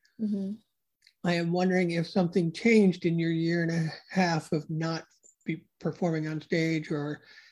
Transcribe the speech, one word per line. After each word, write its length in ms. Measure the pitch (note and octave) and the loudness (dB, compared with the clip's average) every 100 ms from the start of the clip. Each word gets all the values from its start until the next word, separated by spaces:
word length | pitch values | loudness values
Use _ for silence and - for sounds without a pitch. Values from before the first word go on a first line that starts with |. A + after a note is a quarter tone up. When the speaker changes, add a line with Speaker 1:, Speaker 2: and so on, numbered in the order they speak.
| _ - | _ -8
Speaker 1:
Mm-hmm. 320 | G#3+ G3+ G3 A3 _ _ _ _ _ _ | -4 -4 -6 -10 _ _ _ _ _ _
Speaker 2:
I 100 | F3 | -2
am 180 | F3 E3+ | 0 0
wondering 400 | F3 F#3 F#3 F3 | 0 2 2 0
if 160 | E3+ E3 | -2 -2
something 440 | G3+ E3+ F#3+ E3+ | 0 2 2 0
changed 540 | - A#3 A3 G3 E3+ F3 | 2 4 6 6 4 0
in 120 | E3 | 0
your 120 | E3 | 0
year 320 | E3 E3 E3+ | 0 0 0
and 100 | E3 | 0
a 200 | E3+ D#3+ - - | 0 -2 -6 -6
half 420 | F#3+ F3 D#3+ - | 0 0 0 -2
of 160 | D#3 D3+ | -6 -4
not 340 | D#3 D#3+ D#3+ - _ _ _ | -4 -4 -6 -10 _ _ _
be 180 | - D#3+ - _ | -8 -8 -10 _
performing 480 | E3+ - F3 D#3+ D#3 | -8 -2 -2 -2 -4
on 120 | D#3 | -6
stage 500 | - E3+ D#3+ D#3+ D#3 | -2 0 0 -2 -4
or 300 | D3+ D3 D3 - - - | -6 -6 -8 -14 -20 -20